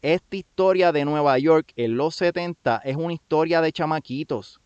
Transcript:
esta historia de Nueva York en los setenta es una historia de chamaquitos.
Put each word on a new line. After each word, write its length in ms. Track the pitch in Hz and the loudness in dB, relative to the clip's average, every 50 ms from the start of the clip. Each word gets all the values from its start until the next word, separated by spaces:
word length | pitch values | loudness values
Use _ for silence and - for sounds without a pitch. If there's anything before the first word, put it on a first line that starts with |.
esta 360 | - - 165 185 _ _ - | 0 0 0 0 _ _ -12
historia 560 | 196 180 _ _ - 185 190 185 185 180 175 | -12 -12 _ _ 0 2 2 4 4 4 4
de 120 | 156 147 143 | 2 2 0
Nueva 340 | 143 151 151 147 143 135 131 | 0 0 0 2 2 2 2
York 360 | 135 160 160 156 - _ _ | 4 4 4 4 2 _ _
en 220 | - 120 113 113 123 | -4 -2 -2 0 -2
los 160 | 143 165 160 | -2 -4 -2
setenta 680 | - 185 175 170 180 175 175 170 _ _ 127 117 107 | -2 -2 -2 -2 -2 -6 -6 -8 _ _ -2 -2 -2
es 140 | - 139 135 | -2 -6 -6
una 160 | 147 160 170 | -4 -4 -6
historia 480 | 170 160 _ _ 160 156 160 165 170 165 | -6 -8 _ _ 0 0 0 2 0 0
de 100 | 160 160 | 0 0
chamaquitos. 880 | - - - 151 156 156 - - 123 139 156 _ 147 110 95 - - _ _ | -2 -4 -4 -4 -4 -4 -6 -8 -10 -10 -6 _ -6 -8 -8 -12 -20 _ _